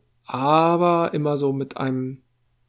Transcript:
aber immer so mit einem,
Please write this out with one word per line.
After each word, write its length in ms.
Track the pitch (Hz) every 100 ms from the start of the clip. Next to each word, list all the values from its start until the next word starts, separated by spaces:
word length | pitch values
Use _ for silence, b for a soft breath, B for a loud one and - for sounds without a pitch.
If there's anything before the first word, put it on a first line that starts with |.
| _ _ -
aber 880 | 123 139 156 165 170 175 170 170
immer 240 | - 147 143
so 160 | 139
mit 240 | 135 135 -
einem, 460 | 135 131 131 135 _ _ _ _